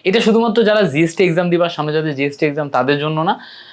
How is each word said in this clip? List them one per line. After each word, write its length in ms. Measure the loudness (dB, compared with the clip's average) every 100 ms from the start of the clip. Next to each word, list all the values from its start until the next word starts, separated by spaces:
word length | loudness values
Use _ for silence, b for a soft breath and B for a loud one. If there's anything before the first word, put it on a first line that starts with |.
এটা 180 | -2 0
শুধুমাত্র 420 | 2 2 2 2
যারা 180 | 2 2
জিএসটি 420 | 2 2 0 0
এক্সাম 260 | 0 0 0
দিবা, 200 | 0 0
সামনে 240 | -2 -4
যাদের 220 | -2 -2 -2
জিএসটি 300 | -4 -2 -2
এক্সাম, 240 | -2 -2
তাদের 300 | 0 0 0
জন্য 220 | -2 -2
না। 180 | -2 -4 B B B